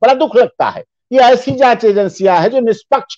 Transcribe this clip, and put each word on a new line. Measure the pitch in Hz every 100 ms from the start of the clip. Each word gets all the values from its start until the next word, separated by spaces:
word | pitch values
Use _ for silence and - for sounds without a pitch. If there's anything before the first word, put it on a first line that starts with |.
बड़ा | 233
दुख | 262 294 240
लगता | 240 - 139
है। | - - _ _
ये | 254
ऐसी | 247 247 269
जांच | 262 262 240
एजेंसियां | 226 202 190 - 190 175
हैं | 190
जो | 262
निष्पक्ष | 233 214 _ - -